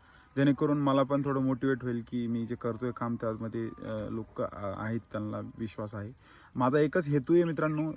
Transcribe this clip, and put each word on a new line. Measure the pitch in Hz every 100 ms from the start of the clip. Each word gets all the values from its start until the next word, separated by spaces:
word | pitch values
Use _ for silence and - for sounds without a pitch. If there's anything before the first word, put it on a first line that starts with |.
| - - - 135
जेणेकरून | 143 131 151 147
मला | 139 139
पण | 135 139 139
थोडं | 135
मोटिवेट | 131 127 135 127
होईल | 123 117 113
की | 123 117
मी | 117 113
जे | 117
करतोय | 120 110 123 117
काम | 117 117
त्यामध्ये, | 113 110 113 117 113
अ, | - 110 110 104
लोक, | 113 107 -
अ, | - - 101 98
आहेत, | 110 117 -
त्यांना | 107 107 107 98 -
विश्वास | 113 - 107 107
आहे. | 107 - - - - 127
माझा | 127 147
एकच | 151 180 147
हेतू | 143 127
आहे | 170
मित्रांनो | 170 143 156 151 156